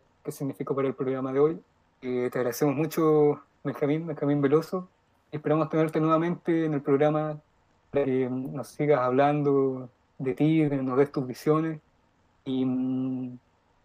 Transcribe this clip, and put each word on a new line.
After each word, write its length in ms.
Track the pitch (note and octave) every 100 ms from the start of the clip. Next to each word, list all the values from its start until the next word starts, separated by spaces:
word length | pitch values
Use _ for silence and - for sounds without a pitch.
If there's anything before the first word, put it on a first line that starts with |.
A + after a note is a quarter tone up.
| _ _
que 80 | -
significó 440 | D3+ C#3 - C#3 C#3
para 120 | C3+
el 80 | C3
programa 360 | C3 C3 C3+
de 60 | C3+
hoy. 220 | D3+ E3+ - _ _ _
Eh, 280 | B2+ B2 B2
te 80 | C3
agradecemos 360 | B2 A#2 D3 C3
mucho, 680 | D#3+ - D#3+ D3+ D3 C#3+ - _
Benjamín, 440 | - - C#3+ D#3 E3
Benjamín 340 | C#3+ C#3+ D3
Veloso. 460 | C#3 D3+ D#3+ F#3 F3+ _ _ _ _
Esperamos 380 | D3+ D3 D#3 D3+
tenerte 300 | D#3+ D#3+ D#3+
nuevamente 680 | D#3 D#3+ E3+ F3 - E3 D#3+
en 80 |
el 80 | D3
programa 580 | D3 C#3 D3+ D3+ D#3 D3+ - _ _ _ _
para 140 | C#3+ C3+
que 240 | C3 B2+
nos 380 | B2+ C3+ D3+ A#2+
sigas 300 | - D3 C#3+
hablando 880 | B2+ B2+ C#3+ D3 C#3+ C#3 C3+ C3 C3 _ _ -
de 160 | C3
ti, 300 | B2 D3 D#3+ D3+
de, 160 | C#3
nos 140 | C3 B2+
des 140 | C#3+
tus 140 | - B2+
visiones 520 | A#2+ - D#3 D#3+ D#3 - _ _ _ _ _ -
y, 200 | C3 C3
mm, 720 | B2+ C3 C3 C3 C3 B2+ B2 _ _ _ _